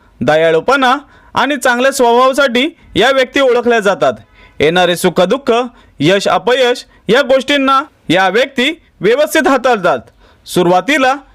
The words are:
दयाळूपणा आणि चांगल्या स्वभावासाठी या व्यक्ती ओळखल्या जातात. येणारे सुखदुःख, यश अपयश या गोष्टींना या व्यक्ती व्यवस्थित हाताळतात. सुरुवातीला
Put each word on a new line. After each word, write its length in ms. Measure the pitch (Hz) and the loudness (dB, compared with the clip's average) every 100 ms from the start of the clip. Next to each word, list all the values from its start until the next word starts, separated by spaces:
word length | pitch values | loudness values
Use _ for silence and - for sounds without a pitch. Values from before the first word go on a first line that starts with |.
| _ - | _ -8
दयाळूपणा 760 | 127 156 165 160 202 277 254 285 - - _ | 0 2 2 0 0 0 0 -2 -6 -20 _
आणि 220 | - 262 294 | -4 -2 -2
चांगल्या 360 | 269 240 269 | -2 0 0
स्वभावासाठी 760 | 269 240 233 262 269 277 233 302 - - | 2 2 4 2 2 0 0 -4 -6 -8
या 160 | - 240 | -2 0
व्यक्ती 300 | 269 254 277 | 0 -2 0
ओळखल्या 400 | 262 240 240 233 | 0 0 0 0
जातात. 320 | 202 185 143 110 - _ - - | 0 0 -2 -4 -10 _ -16 -4
येणारे 360 | 147 180 180 175 | -2 0 0 0
सुखदुःख, 560 | 185 170 180 269 277 233 247 - _ - | -2 0 0 -2 -2 -2 -2 -10 _ -4
यश 280 | 147 208 - | 0 0 0
अपयश 560 | 180 240 254 247 254 - _ - | -2 0 0 0 -2 -8 _ -2
या 140 | 240 | 0
गोष्टींना 600 | 254 269 262 285 269 269 302 _ - | 2 0 0 -2 0 -2 -2 _ -2
या 200 | 170 190 | 0 0
व्यक्ती 420 | 202 262 254 269 330 _ - | 0 -2 -2 -4 -4 _ -6
व्यवस्थित 480 | 180 262 302 320 277 | -2 0 0 0 0
हाताळतात. 500 | 269 254 226 175 131 - _ _ _ - | 0 0 0 0 -2 -6 _ _ _ -8
सुरुवातीला 680 | 180 175 185 190 294 254 277 - | -2 0 0 0 0 0 -2 -8